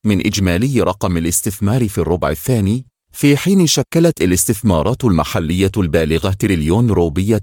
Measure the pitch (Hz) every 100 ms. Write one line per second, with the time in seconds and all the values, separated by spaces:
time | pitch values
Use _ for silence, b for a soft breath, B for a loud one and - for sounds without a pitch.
0 | 107 95 104 104 92 85 135 120 90 92
1 | 98 85 85 - 110 98 101 127 110 98
2 | 78 87 71 - - 117 98 123 - _
3 | _ - 143 143 180 196 160 - - 165
4 | 170 - 90 90 - 107 110 82 73 131
5 | 123 80 78 104 78 90 95 92 85 82
6 | 78 80 95 98 104 85 76 104 117 87
7 | 85 73 101 107